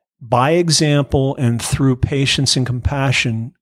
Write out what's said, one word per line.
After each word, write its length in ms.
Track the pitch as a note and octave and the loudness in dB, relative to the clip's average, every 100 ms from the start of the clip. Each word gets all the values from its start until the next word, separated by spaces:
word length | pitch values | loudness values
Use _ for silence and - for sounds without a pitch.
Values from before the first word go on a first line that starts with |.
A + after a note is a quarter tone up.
| _ _ | _ _
by 320 | A#2 B2 C#3 | -2 0 2
example 840 | F3 E3+ D3 D3+ D3 C3+ C#3 C3+ - | 2 2 0 2 2 0 0 0 2
and 260 | A#2+ A#2 | 0 -2
through 340 | - - C3+ B2+ | -4 0 0 2
patience 600 | - C#3 C3+ - C3 C3+ | 0 0 0 0 0 0
and 100 | B2 | -2
compassion, 840 | B2 - C#3+ C3+ - B2+ A2+ A#2 - | -2 -2 0 0 0 -2 -4 -8 -14